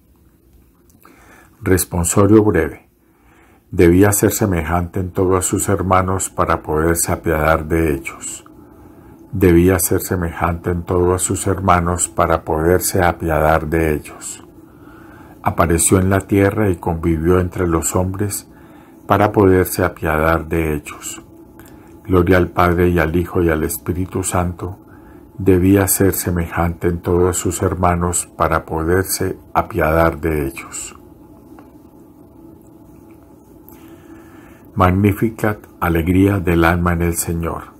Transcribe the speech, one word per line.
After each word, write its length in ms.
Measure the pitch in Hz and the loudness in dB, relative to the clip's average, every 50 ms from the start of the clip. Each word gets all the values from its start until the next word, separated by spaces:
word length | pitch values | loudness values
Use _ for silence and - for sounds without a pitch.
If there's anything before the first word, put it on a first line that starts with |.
| _ _ _ _ _ _ _ _ _ _ _ _ _ _ _ _ _ _ _ _ _ - _ _ - - - - - _ _ - | _ _ _ _ _ _ _ _ _ _ _ _ _ _ _ _ _ _ _ _ _ -20 _ _ -20 -20 -20 -20 -20 _ _ -6
Responsorio 840 | - 98 92 90 - - - 87 87 90 - 107 101 98 107 110 107 | -2 0 0 0 0 -2 -4 -4 -4 0 2 2 4 6 6 6 6
breve. 440 | 104 90 82 80 73 - - _ _ _ _ _ _ _ _ _ _ _ _ _ _ _ _ _ _ | 4 2 0 0 -2 -4 -10 _ _ _ _ _ _ _ _ _ _ _ _ _ _ _ _ _ _
Debía 400 | - 90 90 85 85 92 101 104 | 2 4 6 6 6 6 4 4
ser 180 | 98 - - 101 | 4 2 0 0
semejante 720 | - - 117 104 92 82 80 76 85 87 87 87 - 98 | 0 0 -2 -2 0 -2 -2 -2 -2 -2 -4 -4 -6 -6
en 100 | 92 90 | -8 -6
todo 260 | - - 95 90 92 | -4 -2 0 0 0
a 60 | 92 | 0
sus 260 | 87 - - 95 - - | 0 -2 -4 -2 -2 -2
hermanos 600 | 101 87 90 92 92 92 92 92 95 95 - - | -2 -2 0 2 2 2 2 0 -2 -4 -6 -6
para 320 | - - 87 80 82 80 | -4 -2 -2 -2 -2 -4
poderse 480 | - - 78 76 78 85 85 82 - - | -4 -4 -2 0 0 0 0 0 -2 -4
apiadar 560 | 90 - - 85 80 78 76 78 80 78 76 | -4 -4 -2 -2 -2 0 2 2 0 0 0
de 280 | 76 85 82 82 78 73 | -2 -2 0 0 0 -2
ellos. 500 | - - - - - - - - - - - - - - - - - - - - - - - - - - - | -4 -6 -12 -14 -14 -16 -16 -16 -16 -20 -20 -20 -20 -20 -20 -20 -20 -20 -20 -20 -20 -20 -20 -20 -20 -16 -10
Debía 460 | - 95 95 90 85 85 87 92 95 90 | -2 2 4 6 6 6 6 4 2 2
ser 240 | - - 98 90 | 0 0 -2 -2
semejante 680 | - - 101 92 85 85 82 - 82 85 87 85 - 90 | -2 -4 -4 -4 -4 -4 -4 -4 -4 -4 -4 -4 -4 -4
en 140 | 87 87 | -4 -4
todo 320 | 85 - 95 90 87 90 92 | -4 -2 0 0 2 2 2
a 40 | 92 | 0
sus 280 | - - 98 90 - | -2 -4 -4 -4 -2
hermanos 600 | 101 95 90 95 95 90 87 85 87 90 87 - | -4 -4 0 2 2 2 2 2 0 -2 -2 -4
para 380 | - - - 87 82 82 80 - | -4 -2 0 0 2 0 -2 -2
poderse 580 | - 82 78 78 85 90 90 - - - 101 | -2 -2 0 2 2 2 2 0 0 0 2
apiadar 640 | 90 85 82 - 87 82 78 76 78 78 80 80 76 | 2 2 0 0 -2 -2 0 2 2 2 2 0 0
de 280 | 76 80 80 80 78 76 | -2 -2 0 0 0 -2
ellos. 500 | 71 - - - - - - - - - - - - - - - - - - - - - - - - - - - - | -4 -6 -10 -18 -18 -16 -16 -16 -18 -20 -20 -20 -20 -20 -20 -20 -20 -20 -20 -20 -20 -20 -20 -20 -20 -20 -20 -14 -8
Apareció 560 | - - 92 - 87 82 85 82 - - 101 95 | -6 -4 0 0 0 2 2 0 2 2 2 2
en 120 | 92 95 | 2 2
la 100 | 98 95 | 0 0
tierra 480 | - - 104 101 98 98 98 104 107 98 | -2 0 2 2 2 2 2 0 0 0
y 80 | 90 | -2
convivió 640 | 85 - 92 85 82 80 87 82 78 78 87 90 90 | -2 -4 -6 -4 -2 -2 -2 -2 0 2 2 2 2
entre 260 | 90 87 - - 92 | 2 0 -2 -4 -2
los 300 | 87 82 80 82 - - | 0 0 -2 -2 -2 -2
hombres 500 | 92 92 92 95 98 104 98 - - - - - - - - - - - - - - - | -2 -2 -2 -4 -4 -6 -6 -6 -10 -14 -16 -20 -20 -20 -20 -20 -20 -20 -20 -20 -8 -2
para 260 | - 104 98 101 104 | 0 2 2 2 2
poderse 520 | 104 110 101 95 92 92 90 - - - 95 | 4 4 4 6 6 4 2 0 -2 -2 -2
apiadar 640 | 85 - - - 82 78 78 78 82 82 80 80 80 | -2 -4 -4 -4 -2 0 0 2 2 0 0 -2 -4
de 260 | 85 85 80 78 76 | -4 -2 -2 -2 -4
ellos. 480 | 73 - - - - - - - - - - - - - - - - - - - - - - - - - | -6 -8 -10 -16 -16 -14 -16 -16 -16 -18 -20 -20 -20 -20 -20 -20 -20 -20 -20 -20 -20 -20 -20 -20 -14 -4
Gloria 320 | - 92 90 87 85 92 | 2 2 4 4 4 4
al 120 | 90 87 85 | 2 2 0
Padre 420 | - - 87 87 87 85 87 90 | 0 2 2 2 2 2 2 2
y 80 | 87 85 | 2 2
al 180 | 80 80 80 | 0 0 0
Hijo 260 | 90 85 85 - 92 | -2 -2 -2 -2 0
y 60 | 87 82 | 0 0
al 160 | 80 78 78 | 0 0 -2
Espíritu 580 | 71 - - - - 87 85 92 90 - 101 | -4 -6 -6 -8 -6 -6 -6 -6 -6 -6 -6
Santo. 540 | 92 - - 92 87 87 90 - - 90 98 - - - - - - - - - - - - - | -6 -4 -2 -2 -2 -2 -4 -8 -10 -12 -12 -14 -20 -20 -20 -20 -20 -20 -20 -20 -20 -18 -12 -2
Debía 500 | 95 98 95 90 90 95 98 101 98 92 | 2 2 4 4 4 4 4 4 2 2
ser 240 | - - 98 95 | 0 2 2 0
semejante 760 | 87 - - 95 90 87 85 82 - - 85 87 82 - - 95 | 0 -2 -4 -4 -4 -4 -4 -4 -2 -2 -2 -2 -2 -2 -4 -4
en 120 | 87 85 | -4 -4
todo 300 | - 98 90 87 90 92 | -2 -2 0 2 2 0
a 20 | |
sus 300 | 87 - - 101 87 - | 0 -2 -4 -4 -4 -2
hermanos 640 | 101 92 85 85 92 87 87 85 87 87 87 - - - - | -2 -2 -2 0 0 0 0 0 -2 -2 -4 -4 -6 -8 -4
para 300 | - 85 78 82 78 - | -2 -2 0 0 -2 -4
poderse 720 | - - 80 80 80 90 95 92 - - - 95 92 - - - - - | -4 -6 -4 -2 0 0 0 0 -2 -4 -6 -4 -6 -6 -8 -12 -8 -4
apiadar 680 | - - - - 87 78 78 80 82 82 82 78 76 | -4 -4 -4 -2 -2 0 2 2 2 2 2 0 -2
de 260 | 76 82 78 76 69 | -4 -4 -2 -2 -4
ellos. 480 | 67 - - - - - - - - - - - - - - - - - - - - - - - - - - - - - - - - - - - - - - - - - - - - - - - - - - - - - - - - - - - - - - - - - - - - - - - - - - - - - - - - - - - - - | -6 -8 -10 -16 -16 -14 -16 -16 -16 -18 -20 -20 -20 -20 -20 -20 -20 -20 -20 -20 -20 -20 -20 -20 -20 -20 -20 -20 -20 -20 -20 -20 -20 -20 -20 -20 -20 -20 -20 -20 -20 -20 -20 -20 -20 -20 -20 -20 -20 -20 -20 -20 -20 -20 -20 -20 -20 -20 -20 -20 -20 -20 -20 -20 -20 -20 -20 -20 -20 -20 -20 -20 -20 -20 -20 -20 -20 -20 -20 -20 -20 -20 -20 -20 -10 -4
Magnificat, 840 | - 92 90 90 95 104 104 101 - 117 110 113 - - 107 104 - - - - - | 0 2 2 2 2 2 2 0 0 -2 -4 -4 -2 -4 -4 -4 -6 -10 -20 -12 -6
alegría 580 | 85 87 82 82 80 82 90 92 98 98 101 98 | -4 -2 0 0 0 0 2 2 2 2 2 0
del 280 | 82 90 85 85 82 | 0 0 2 2 4
alma 260 | 80 87 90 87 87 | 2 2 2 0 0
en 80 | 87 82 | 0 0
el 140 | 85 85 82 | 0 -2 -2
Señor. 580 | - - - 85 82 82 82 80 80 - - - - | -4 -4 -4 -4 -4 -4 -6 -6 -8 -10 -14 -20 -20